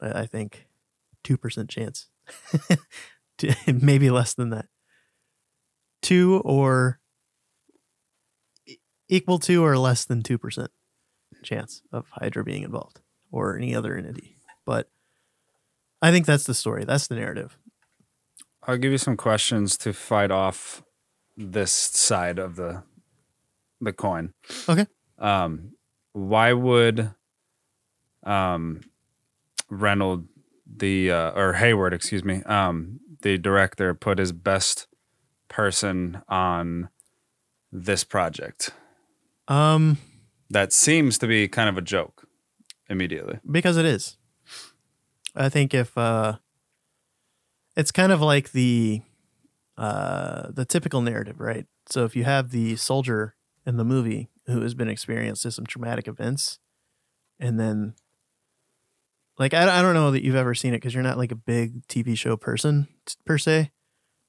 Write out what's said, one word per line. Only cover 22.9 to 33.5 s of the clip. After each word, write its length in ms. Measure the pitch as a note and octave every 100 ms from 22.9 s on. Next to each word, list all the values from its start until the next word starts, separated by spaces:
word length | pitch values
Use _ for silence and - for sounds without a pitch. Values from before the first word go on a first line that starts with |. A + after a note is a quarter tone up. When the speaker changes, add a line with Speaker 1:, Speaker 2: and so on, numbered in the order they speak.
| _ _ _ _ _ _ _ _ -
Speaker 2:
the 120 | A2
coin. 400 | - G2+ E2+ E2+ _ - - -
Speaker 1:
Okay. 180 | E3 G#3 _ _ -
Speaker 2:
Um, 540 | G#2 G2 E2+ D#2 F#2+ - _ _ _
why 400 | G#2 F#2+ A2 A#2
would, 600 | B2 B2+ A#2+ A#2 A2 G#2+ - _ _ _ _ _ _ _ _ _ _
um, 580 | - G2+ F#2 E2+ E2 D#2+ - _ _ _ _ _ _ - -
Reynolds, 600 | G2 G#2 G2+ F#2+ F2+ E2+ _ _ _ - G#2+
the, 340 | G2 F#2+ F#2
uh, 200 | E2+ D#2+
or 220 | F#2+ F#2+
Hayward, 380 | F2 A#2 G#2+ F#2
excuse 300 | F2 - G2
me, 180 | G2 F#2+
um, 560 | G2+ G2+ F#2+ E2 F2 A#2+ - D#3
the 140 | G2+ F#2+
director, 560 | F#2+